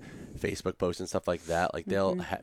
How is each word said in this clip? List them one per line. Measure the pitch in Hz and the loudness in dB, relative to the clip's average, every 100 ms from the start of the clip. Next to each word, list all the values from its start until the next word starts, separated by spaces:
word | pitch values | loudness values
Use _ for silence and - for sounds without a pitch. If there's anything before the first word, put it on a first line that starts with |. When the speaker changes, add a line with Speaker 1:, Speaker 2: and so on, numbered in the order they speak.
| - - - - | -12 -14 -12 -4
Speaker 1:
Facebook | 98 87 92 - | -2 0 -2 0
posts | 90 87 | 0 0
and | 92 | -2
stuff | 95 - | 0 0
like | 87 82 | 0 2
that. | 82 87 85 | 2 2 0
Like, | 82 | 0
they'll | 98 95 | 2 4
Speaker 2:
Mm-hmm. | 90 | 2
Speaker 1:
ha-, | 87 95 | -2 -4